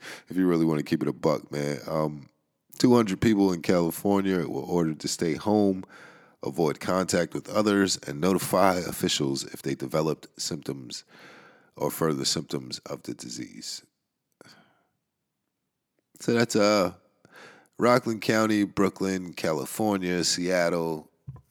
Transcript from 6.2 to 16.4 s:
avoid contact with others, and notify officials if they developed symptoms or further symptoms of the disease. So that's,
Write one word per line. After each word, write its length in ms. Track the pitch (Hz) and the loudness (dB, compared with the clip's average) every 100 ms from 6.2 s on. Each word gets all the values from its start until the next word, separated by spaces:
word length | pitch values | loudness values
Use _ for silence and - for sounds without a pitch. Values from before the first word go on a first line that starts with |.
| - _ | -20 _
avoid 360 | - 69 78 71 | -8 -2 0 0
contact 540 | - 92 90 92 85 | -2 0 2 0 0
with 160 | - - | -4 -4
others, 480 | 104 107 101 98 - - | 0 2 4 4 0 -6
and 140 | 71 | -2
notify 540 | 87 95 - 95 95 90 | 2 2 2 4 4 2
officials 680 | 85 - 90 - 69 69 | -2 -4 -2 0 -2 -2
if 180 | - - | -6 -8
they 140 | - 67 | -6 -6
developed 520 | 67 78 78 71 - - | -4 -2 0 -2 -8 -10
symptoms 680 | - 78 - 71 64 - - - - - - _ _ - | -8 -8 -8 -10 -10 -16 -16 -20 -20 -20 -20 _ _ -8
or 140 | 73 | -6
further 340 | - 82 71 65 | -2 -2 0 -2
symptoms 540 | - 73 73 64 65 - | -4 -6 -8 -8 -14 -12
of 180 | 65 | -12
the 100 | - | -12
disease. 680 | 60 62 62 62 50 - - _ _ _ _ _ _ - - _ _ _ _ _ _ _ _ _ _ _ _ _ _ _ - | -14 -12 -12 -14 -14 -14 -14 _ _ _ _ _ _ -20 -20 _ _ _ _ _ _ _ _ _ _ _ _ _ _ _ -8
So 120 | - | 0
that's, 220 | 117 | 2